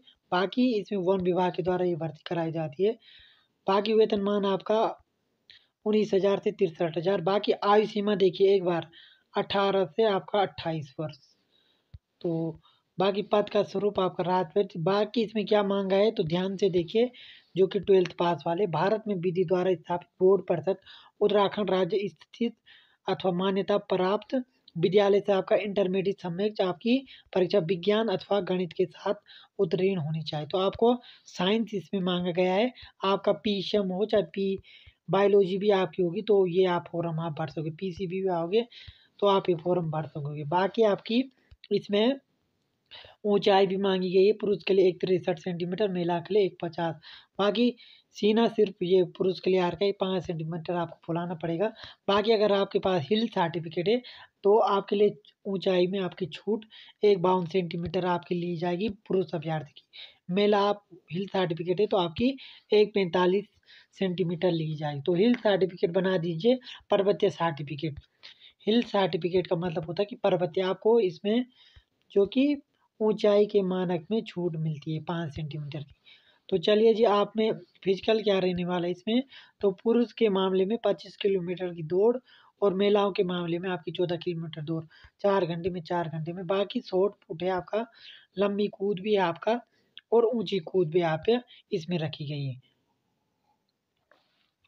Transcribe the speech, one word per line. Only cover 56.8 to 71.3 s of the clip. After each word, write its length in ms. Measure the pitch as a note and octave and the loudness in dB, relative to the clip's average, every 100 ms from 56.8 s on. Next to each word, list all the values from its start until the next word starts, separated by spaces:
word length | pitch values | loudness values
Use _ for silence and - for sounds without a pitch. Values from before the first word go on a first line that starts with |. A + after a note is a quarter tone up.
| - _ | -20 _
एक 180 | G#3 G3 | 2 4
बावन 240 | F#3 F#3 E3 | 4 2 0
सेंटीमीटर 600 | F#3+ E3+ E3+ F3 F#3 F3+ | -2 -2 -4 -4 -2 0
आपकी 280 | F3 - | -2 -2
ली 220 | F3+ F3 E3 | -6 -4 -4
जाएगी 320 | F3 F3 A3 | -2 -2 -4
पुरुष 380 | - - F#3+ F3+ | -6 -4 -2 -2
अभ्यर्थी 380 | E3+ D#3 D#3 C#3 - | -4 -4 -6 -8 -16
की। 60 | _ - - _ - | _ -20 -20 _ -4
महिला 260 | F#3 G#3 G#3 | 0 4 4
आप 240 | G3+ G3+ _ E3+ - | 2 0 _ -20 -10
हिल 140 | E3 G3 | -8 -4
सर्टिफिकेट 540 | F#3+ F3+ E3 F3 F3 | -2 -2 -2 -2 0
है, 60 | G#3 | 0
तो 100 | G#3 | 0
आपकी 420 | E3+ E3 B3 C4+ - - - | 0 0 -2 -2 -10 -20 0
एक 220 | G#3 G#3 | 2 4
पैंतालीस 500 | G3+ F3+ F#3 F3+ G3 G#3 _ _ - _ | 2 0 2 2 2 -2 _ _ -20 _
सेंटीमीटर 580 | - F#3+ F3+ E3+ E3 F#3 | -6 -4 -2 -4 -2 0
ली 260 | E3 D#3 D3+ | 0 -2 -6
जाएगी। 240 | D3 C#3 | -6 -4
तो 140 | C#3+ | 0
हिल 200 | F3 A#3 | 2 4
सर्टिफिकेट 560 | A#3+ G#3+ F#3 F3+ F3+ F#3 | 2 2 2 0 -2 -2
बना 280 | F#3 F#3 F#3 | 0 0 0
दीजिए, 400 | F3 D#3+ A#3 B3+ - - - | -2 0 0 0 -2 -14 -2
पर्वतीय 400 | G3+ F#3+ F#3+ G3+ | 0 2 2 0
सर्टिफिकेट। 720 | - E3 D3+ C#3 D3 D#3 C#3+ - _ - - - _ G3+ | 0 -2 -4 -10 -8 -8 -10 -18 _ -20 -20 -20 _ 0
हिल 160 | A#3 | 0
सर्टिफिकेट 640 | A#3 G3+ F#3 F3 F3 F3+ E3+ | 0 0 0 0 -2 0 0
का 100 | E3+ | -2
मतलब 300 | F3+ E3 E3 | -4 -6 -6
होता 160 | F3 | -4
है 40 | G3+ | -4
कि 100 | - | -2
पर्वतीय, 480 | G3 F3+ F3+ F#3+ | 0 0 0 -2
आपको 360 | F#3 F#3 G#3+ A#3 | -2 0 2 4
इसमें 460 | F#3 - G3+ | 2 -2 -2